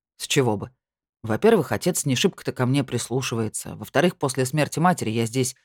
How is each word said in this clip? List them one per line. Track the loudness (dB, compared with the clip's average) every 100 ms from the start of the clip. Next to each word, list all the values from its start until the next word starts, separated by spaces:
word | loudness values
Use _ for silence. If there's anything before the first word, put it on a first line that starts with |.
| _ -14
«С | -2
чего | 2 2 0
бы? | -4 _ _ _ _ _
Во-первых, | -4 2 4 4 2
отец | -2 -2 -2 -2
не | 2
шибко-то | 0 -2 -10
ко | -2 0
мне | 2
прислушивается. | 0 -4 -2 -4 -2 -4 -4 -6 -10 -12
Во-вторых, | -4 2 2 2
после | -4 0 -2
смерти | 0 -2 0
матери | 0 0 -2
я | -2 -2
здесь | 0 -2 -4